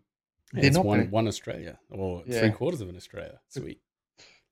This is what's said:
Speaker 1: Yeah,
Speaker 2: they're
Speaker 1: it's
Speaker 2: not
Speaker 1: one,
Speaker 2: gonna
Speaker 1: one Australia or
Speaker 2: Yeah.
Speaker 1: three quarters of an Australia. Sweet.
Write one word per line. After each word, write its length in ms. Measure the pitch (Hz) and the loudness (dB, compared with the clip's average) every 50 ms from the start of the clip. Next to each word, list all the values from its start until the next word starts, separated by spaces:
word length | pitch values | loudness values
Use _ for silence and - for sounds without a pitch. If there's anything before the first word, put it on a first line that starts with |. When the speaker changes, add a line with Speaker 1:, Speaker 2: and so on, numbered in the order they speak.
| _ _ _ _ _ _ _ _ _ - - | _ _ _ _ _ _ _ _ _ -8 -2
Speaker 1:
Yeah, 80 | 131 | 4
Speaker 2:
they're 80 | 143 143 | 4 6
Speaker 1:
it's 80 | 139 | 6
Speaker 2:
not 80 | 170 190 | 6 4
Speaker 1:
one, 140 | 202 - 120 | 4 4 2
Speaker 2:
gonna 120 | 117 - | 2 2
Speaker 1:
one 160 | 95 110 113 | 2 0 0
Australia 520 | 110 95 - - - - - 82 85 - - _ - | 0 -2 -4 -8 -10 -10 -10 -10 -12 -14 -16 _ -14
or 340 | - 95 95 92 87 87 - | -10 -6 -6 -4 -6 -6 -8
Speaker 2:
Yeah. 140 | 127 123 117 | -4 0 2
Speaker 1:
three 100 | 110 110 | 4 4
quarters 320 | 104 - 120 151 180 143 104 | 2 2 -2 -2 -2 -4 -6
of 60 | 90 | -10
an 60 | 90 | -12
Australia. 440 | 92 - - - 101 80 - - - _ _ | -14 -16 -16 -14 -14 -12 -14 -14 -20 _ _
Sweet. 320 | - - - - - - _ _ _ _ _ _ _ _ - - _ _ _ _ | -14 -12 -12 -12 -12 -16 _ _ _ _ _ _ _ _ -20 -20 _ _ _ _